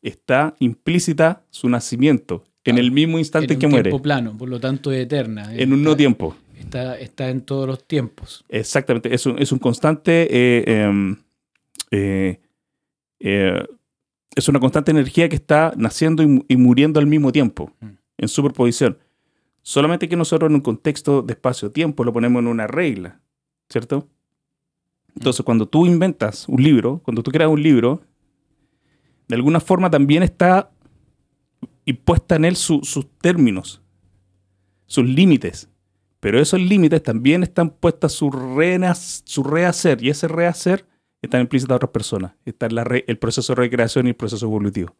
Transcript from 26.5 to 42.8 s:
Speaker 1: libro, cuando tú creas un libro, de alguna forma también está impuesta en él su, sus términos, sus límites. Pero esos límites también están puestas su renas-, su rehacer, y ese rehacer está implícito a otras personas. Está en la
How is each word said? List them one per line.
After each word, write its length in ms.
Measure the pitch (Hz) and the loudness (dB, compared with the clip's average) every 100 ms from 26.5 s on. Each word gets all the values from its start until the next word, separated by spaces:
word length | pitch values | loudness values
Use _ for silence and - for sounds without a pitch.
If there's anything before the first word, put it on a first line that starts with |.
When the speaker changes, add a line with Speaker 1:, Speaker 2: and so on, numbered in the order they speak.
| - | 2
Speaker 1:
libro, 380 | 143 135 113 156 | 4 4 2 -4
cuando 200 | - 117 | -6 -6
tú 80 | 117 | -2
creas 180 | 147 156 | 0 2
un 120 | 156 | 2
libro, 420 | 151 131 120 147 _ _ _ _ _ _ _ _ _ _ _ _ _ | 4 4 4 -2 _ _ _ _ _ _ _ _ _ _ _ _ _
de 80 | 117 | -2
alguna 240 | 135 165 | 2 0
forma 300 | - 185 185 | 2 2 2
también 320 | 156 139 151 | 2 4 4
está 460 | 180 - 180 185 208 _ _ _ _ _ _ _ _ _ - _ - | 2 2 4 4 2 _ _ _ _ _ _ _ _ _ -20 _ -8
impuesta 500 | 123 - 170 - 160 | -4 0 0 2 2
en 100 | 160 | 2
él 100 | 180 | 0
su, 260 | - 151 | 0 -2
sus 240 | 143 - 135 _ | -2 -8 -10 _
términos, 640 | 190 180 127 95 - - _ _ _ _ _ _ _ _ _ _ _ | 0 2 2 2 -8 -20 _ _ _ _ _ _ _ _ _ _ _
sus 200 | - 127 | 0 0
límites. 640 | 131 190 143 92 - - _ _ _ _ _ | 4 4 4 0 -12 -20 _ _ _ _ _
Pero 200 | - 113 | -2 2
esos 200 | 151 185 | 2 0
límites 420 | 180 208 160 156 | 2 4 4 2
también 420 | - 113 127 170 | -2 -2 2 2
están 260 | 175 - 170 | 0 0 -2
puestas 400 | - 170 160 156 | 0 -2 0 -4
su 160 | - 147 | -2 -4
renas-, 920 | 135 127 131 170 185 180 170 - - - | -4 -6 0 0 2 0 -2 -6 -16 -10
su 180 | - | -6
rehacer, 600 | 135 156 180 170 175 127 | -2 0 0 0 0 0
y 60 | 120 | 0
ese 180 | 147 165 | -2 -4
rehacer 580 | 165 170 170 - 190 _ _ _ _ | -2 -2 -2 -2 -2 _ _ _ _
está 180 | - 127 | -4 -2
implícito 340 | 120 131 127 | 0 -2 0
a 40 | 127 | -2
otras 140 | 131 | -2
personas. 420 | - 107 104 92 _ - | -6 -6 -6 -8 _ -16
Está 220 | - 117 | -8 -4
en 80 | |
la 80 | 117 | -4